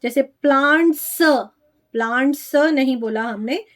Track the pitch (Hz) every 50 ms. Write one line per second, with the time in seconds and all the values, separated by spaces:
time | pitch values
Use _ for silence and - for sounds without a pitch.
0 | _ 240 240 - 269 - _ _ _ 285 277 269 277 294 294 311 330 339 320 294
1 | - - - - 339 320 302 247 196 202 _ _ _ _ _ _ _ _ _ 226
2 | 226 226 233 247 262 277 285 277 - - - 294 285 311 320 285 269 262 262 247
3 | 226 226 220 220 220 233 226 202 214 220 269 359 440 _ _